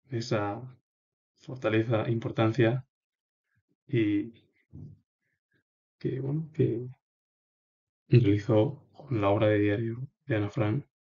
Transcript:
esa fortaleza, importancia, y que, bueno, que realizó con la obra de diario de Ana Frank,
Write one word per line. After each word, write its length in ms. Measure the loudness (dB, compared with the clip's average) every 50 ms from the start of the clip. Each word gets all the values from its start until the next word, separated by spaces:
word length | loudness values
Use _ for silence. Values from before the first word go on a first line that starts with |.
| _ -8
esa 520 | -8 -6 -4 -2 -2 -2 -2 -2 -6 -8 -10 -14 -16 _ _ _ _ _ _ _ _ _ _ _ _
fortaleza, 760 | _ _ -14 -10 -6 -4 0 0 0 2 2 0 0 0 0
importancia, 760 | -2 -2 -4 -4 -2 0 0 2 2 4 4 4 2 0 -4 _ _ _ _ _ _ _ _ _ _ _ _ _ _ _ _ _ _ _ _
y 460 | -4 0 0 2 2 0 0 -2 -4 -10 -20 _ _ _ _ _ _ -20 -18 -18 -18 -20 -20 _ _ _ _ _ _ _ _ _ _ _ _ _ _ _ _ _ _ _ -8
que, 220 | -6 -4 -4 -4
bueno, 280 | -4 -4 -4 -6 -6 -4 -2
que 320 | 0 0 2 0 -2 -6 -8 -12 _ _ _ _ _ _ _ _ _ _ _ _ _ _ _ _ _ _ _ _ _ _ 4
realizó 800 | 6 6 6 6 2 2 2 2 4 4 4 2 0 -8 -16 _ _
con 280 | -18 -10 -6 -4 0
la 80 | 2 2
obra 200 | 2 2 4 2
de 100 | 4 4
diario 500 | 2 2 0 -2 -4 -6 -6 -8 -10 -14 _ _ _
de 100 | -6 -4
Ana 140 | -2 -4 -4
Frank, 340 | -2 -2 -2 -2 -2 -4 -6 _ _ _ _ _